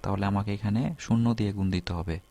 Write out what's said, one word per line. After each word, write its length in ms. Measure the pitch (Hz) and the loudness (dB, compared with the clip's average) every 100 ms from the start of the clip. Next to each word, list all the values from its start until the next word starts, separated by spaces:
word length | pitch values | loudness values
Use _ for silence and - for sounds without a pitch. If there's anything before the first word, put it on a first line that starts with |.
তাহলে 200 | 98 98 98 | -2 0 2
আমাকে 180 | 101 104 101 | 0 0 -2
এখানে 240 | 104 107 147 160 - | 0 0 0 -4 0
শূন্য 200 | 117 117 110 | 2 4 2
দিয়ে 120 | 104 95 | 0 0
গুণ 100 | 95 92 | 0 0
দিতে 160 | - 87 | -2 -4
হবে। 180 | 85 82 - | -4 -6 -8